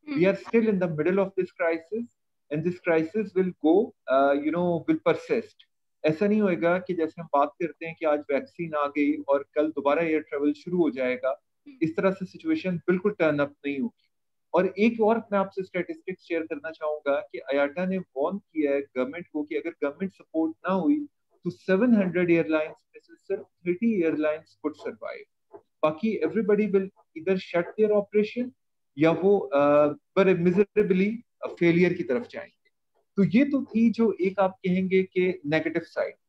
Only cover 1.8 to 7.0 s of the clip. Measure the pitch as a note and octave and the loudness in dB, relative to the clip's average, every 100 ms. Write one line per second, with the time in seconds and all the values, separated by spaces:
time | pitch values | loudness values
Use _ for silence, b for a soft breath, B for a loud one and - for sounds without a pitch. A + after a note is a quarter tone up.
1.8 | D#3+ A3 A#3+ _ _ _ _ D3+ E3 F3 | -6 -10 -10 _ _ _ _ -4 -4 -4
2.8 | - D#3+ D#3+ A3 G#3+ F#3 F#3 - D#3 F3 | 0 0 0 -4 -4 -2 -2 0 4 4
3.8 | D#4+ _ - C3 C#3 D3 D3+ E3 F3 E3 | 2 _ 0 2 4 2 0 -2 0 -2
4.8 | - D#3+ E3+ D#3+ - C3+ - _ _ _ | 0 0 2 0 -2 -4 -4 _ _ _
5.8 | _ _ G#3 - G#3 G#3+ G3+ E3+ E3+ F#3 | _ _ -2 0 0 2 2 2 0 0
6.8 | F#3 E3+ | -2 -4